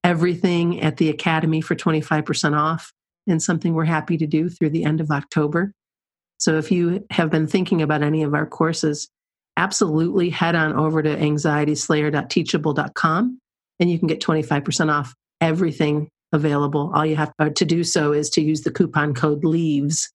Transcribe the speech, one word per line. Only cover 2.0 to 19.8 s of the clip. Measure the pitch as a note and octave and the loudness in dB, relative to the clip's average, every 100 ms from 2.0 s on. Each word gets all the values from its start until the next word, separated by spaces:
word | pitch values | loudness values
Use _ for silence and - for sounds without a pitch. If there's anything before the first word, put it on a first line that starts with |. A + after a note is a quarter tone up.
| - D#3 | 0 -2
percent | D3+ D3 D#3+ | 0 -2 0
off, | D3+ D#3 E3 - _ _ _ - | 0 0 -4 -8 _ _ _ -2
and | E3 | -2
something | - E3 F3 | 0 -2 0
we're | E3 | 0
happy | D#3+ D#3+ D#3 E3 | 0 0 -2 -2
to | D#3 | 0
do | D3+ F3 | 0 -2
through | E3+ D#3 | -2 -2
the | D#3+ | 0
end | D3 D#3+ | 0 -2
of | D#3 | 0
October. | C#3+ D3 - D3 E3 G3 - _ _ _ _ _ _ | -2 -2 -2 0 0 -2 -6 _ _ _ _ _ _
So | - D#3 | 0 0
if | D#3 | 2
you | F3+ E3+ F#3 - | 2 2 -2 -4
have | - E3 | -2 2
been | D3+ D#3 | 2 2
thinking | F#3+ F3+ F3 | 0 2 0
about | D3 D3+ | 2 2
any | D3 D#3 | 2 2
of | D3+ | 0
our | D3 - | 0 -2
courses, | - D#3+ E3 D#3 D3 - _ _ _ _ - | -2 -2 0 -2 -2 -10 _ _ _ _ -2
absolutely | F#3+ - F3+ D#3 E3 F#3+ F3 | -2 0 0 2 2 2 0
head | D3 E3 | 0 0
on | E3+ D#3 | 2 0
over | - D#3 D#3+ | 0 0 2
to | D3+ D3 | 0 0
anxietyslayer | D3+ D3 D#3 D3 D3+ D3 - D#3 D3+ | 0 0 0 0 0 -2 0 0 2
dot | D3 B2+ | -2 0
teachable | - D#3+ E3 D#3 | -2 0 -2 0
dot | D3+ - | -2 -4
com, | - E3 E3 B3 B3+ _ _ _ _ | -2 0 2 -2 -4 _ _ _ _
and | F3 | 0
you | E3 | 2
can | E3 | 0
get | D#3 | 0
twenty-five | - D#3 D3+ C#3+ | 0 -2 0 -2
percent | C#3+ - D#3 | -2 -2 0
off | D3 C3 - _ _ | 0 -2 -12 _ _
everything | E3 D#3+ E3+ D3+ D3+ D3 D3+ _ _ | 0 2 0 0 0 0 -4 _ _
available. | D#3+ D3+ C#3+ D3 D3 C#3+ | 0 2 0 0 -2 -2
All | D3 | 0
you | D#3 D#3 | 0 0
have | D3+ - | -2 -2
to | D3+ D3+ | -2 0
do | D#3 E3 | 0 0
so | E3+ F3 D3 | 0 0 2
is | D3 D3 | 0 0
to | - | 0
use | D3+ D#3 | 0 0
the | - | -4
coupon | - F3 D3+ D3 | -2 0 2 0
code | B2+ D#3 D3 | 0 0 0
leaves | D#3 E3 E3 C#3+ | 0 0 0 0